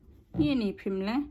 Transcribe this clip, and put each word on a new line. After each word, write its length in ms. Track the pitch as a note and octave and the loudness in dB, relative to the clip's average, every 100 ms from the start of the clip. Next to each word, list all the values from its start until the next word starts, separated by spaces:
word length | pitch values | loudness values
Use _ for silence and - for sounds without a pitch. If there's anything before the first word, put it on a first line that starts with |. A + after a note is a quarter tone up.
| - - - - | -20 -20 -8 0
Yeni 300 | D4 C4 G#3 | 2 2 0
ipimle 540 | - G#3 F#3+ G3 B3 C#4+ | -2 -4 -2 0 -2 -4